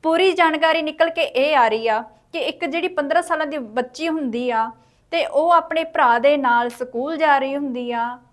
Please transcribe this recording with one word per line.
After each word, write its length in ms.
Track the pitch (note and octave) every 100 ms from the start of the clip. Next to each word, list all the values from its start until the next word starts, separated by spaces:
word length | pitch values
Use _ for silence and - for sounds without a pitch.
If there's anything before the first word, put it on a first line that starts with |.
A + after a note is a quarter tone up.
ਪੂਰੀ 300 | D#4+ E4 F#4+
ਜਾਣਕਾਰੀ 500 | F4 E4 D#4 D#4+ D#4+
ਨਿਕਲ 280 | D#4 D#4 E4
ਕੇ 120 | E4
ਇਹ 340 | D4+ B3 C#4 D4
ਆ 120 | A#3
ਰਹੀ 200 | A3 A3+
ਆ 160 | A3 A3+ _ _
ਕਿ 60 | E4+
ਇੱਕ 260 | - D#4+
ਜਿਹੜੀ 240 | E4+ D#4+ F4+
ਪੰਦਰਾਂ 340 | F4+ C#4+ E4
ਸਾਲਾਂ 240 | E4+ D#4+ D#4
ਦੀ 120 | D4
ਬੱਚੀ 500 | A#3 A3 B3 - E4
ਹੁੰਦੀ 420 | D#4+ C#4 A#3 B3
ਆ 200 | A3+ A3+ - _ _ _
ਤੇ 160 | E4+ C#4+
ਉਹ 260 | C4+ D#4+
ਆਪਣੇ 320 | E4+ E4 D#4+
ਭਰਾ 340 | D#4+ D#4+ C4 A#3
ਦੇ 180 | C#4 D4
ਨਾਲ 320 | C4 A#3+ A#3+
ਸਕੂਲ 480 | A#3+ B3 A#3 C#4 D#4+
ਜਾ 220 | D#4 C#4
ਰਹੀ 180 | C4+ C#4
ਹੁੰਦੀ 360 | C#4+ B3 A#3+
ਆ। 260 | A#3+ A#3+ B3 B3